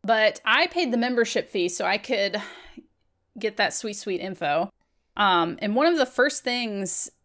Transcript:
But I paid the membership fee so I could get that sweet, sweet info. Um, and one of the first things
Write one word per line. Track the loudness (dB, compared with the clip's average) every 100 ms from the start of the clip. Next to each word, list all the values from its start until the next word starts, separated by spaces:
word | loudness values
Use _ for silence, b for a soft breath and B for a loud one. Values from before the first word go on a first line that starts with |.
But | 0 4 4 2
I | 2 2 2
paid | 0 0
the | 0
membership | 0 2 0 0 -2
fee | -2 -2
so | 0
I | -2 -2
could | -2 -2 0 -4 B B B B -20 _ _ _ _ -6
get | -4 0
that | 0
sweet, | 0 -6
sweet | -6 -4 -4
info. | -4 -4 0 0 -2 _ _ _ _ 0
Um, | 4 4 2 -2
and | -2
one | 2 4
of | 2
the | 2
first | 2 2 0
things | -4 -4 -4 -4 -4 -4 -6 _